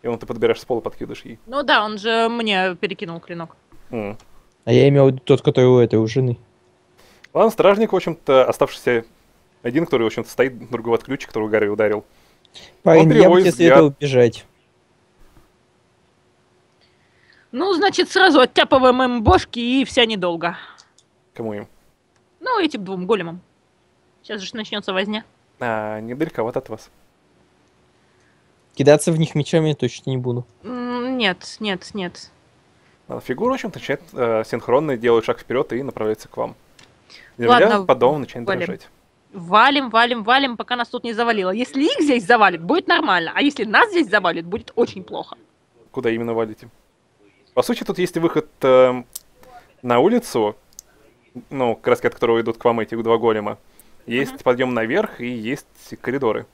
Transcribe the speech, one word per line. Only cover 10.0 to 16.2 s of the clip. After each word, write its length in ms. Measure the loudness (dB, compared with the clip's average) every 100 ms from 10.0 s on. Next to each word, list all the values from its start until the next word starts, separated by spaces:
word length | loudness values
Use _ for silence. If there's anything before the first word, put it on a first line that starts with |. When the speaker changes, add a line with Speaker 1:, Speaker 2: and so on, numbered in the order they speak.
Speaker 1:
в 40 | 0
общем-то, 220 | -2 -8
стоит, 400 | -2 -2 -2 -10
другого 260 | -8 -2 -2
от 60 |
ключа, 240 | -2 -10 -6
которого 220 | -6 -2
Гарри 180 | 0 0
ударил. 380 | 0 0 -2 -8 _ _ _ _ -20 -20 _
Speaker 3:
Парень, 180 | 4 6
Speaker 1:
Он 40 | 8
Speaker 3:
я 60 |
бы 60 | 8
Speaker 1:
переводит 240 | 8 8 4
Speaker 3:
тебе 60 |
Speaker 1:
взгляд. 180 | 4 6
Speaker 3:
советовал 260 | 8 6 2
бежать. 460 | 0 2 2 0 -20 _ _ _ _ _ _ _ -20 _ _ _ _ _ _ _ _ _